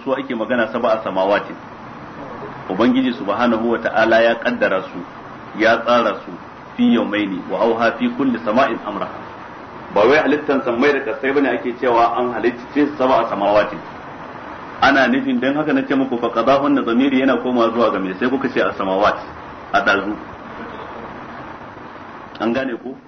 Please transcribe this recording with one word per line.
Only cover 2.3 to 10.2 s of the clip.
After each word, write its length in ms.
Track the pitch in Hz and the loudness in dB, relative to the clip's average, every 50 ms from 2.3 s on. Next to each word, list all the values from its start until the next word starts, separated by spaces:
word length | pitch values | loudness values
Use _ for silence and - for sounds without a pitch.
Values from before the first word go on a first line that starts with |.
| - - - - - - - - | -12 -12 -12 -12 -12 -10 -8 -4
Ubangiji 420 | 92 98 117 127 123 131 131 127 | 0 2 4 4 4 4 2 0
subhanahu 600 | 113 - 98 101 101 113 123 120 113 110 117 117 117 | 0 -2 -2 -2 0 2 2 2 2 2 2 0 0
wa 20 | 113 | 0
ta'ala 440 | 117 - - 110 113 113 113 113 | 0 0 2 2 4 6 6 6
ya 120 | 117 160 170 - | 6 4 2 0
kaddara 420 | - 123 120 117 104 98 95 92 - - | -2 -4 0 0 0 2 0 0 -2 -6
su, 100 | - 90 85 - - - - - - - - - - 101 | -10 -12 -12 -12 -14 -16 -16 -16 -16 -16 -16 -10 -2 2
ya 220 | 110 113 120 117 117 | 4 4 4 2 2
tsara 320 | 117 120 120 113 104 95 - - | 2 2 2 2 2 -2 -4 -8
su 60 | - 87 - - - - - - - - | -14 -16 -16 -16 -18 -18 -18 -18 -8 -2
fi 180 | - 120 123 120 | 2 4 4 4
yawmaini 460 | 110 101 98 104 104 104 98 92 87 85 95 | 4 2 0 0 -2 -2 -2 -4 -6 -6 -4
wa 100 | 92 90 | -2 2
auha 320 | 110 117 117 117 117 113 - 123 | 2 2 2 2 2 0 2 0
fi 100 | 123 120 | -2 -2
kulli 300 | 120 - 139 131 117 107 | 0 0 0 0 0 0
sama'in 380 | 110 104 110 127 - - - - - | -2 0 2 2 2 0 -2 -4 -6
amraha. 340 | 104 104 95 90 - - - - - - - - - - - - - - - - - | -6 -6 -6 -6 -8 -10 -12 -14 -16 -16 -16 -16 -16 -16 -18 -16 -16 -16 -16 -8 -2
Ba 140 | - 101 107 123 | 2 4 6 6
wai 80 | 147 | 6
halittan 460 | 156 | 6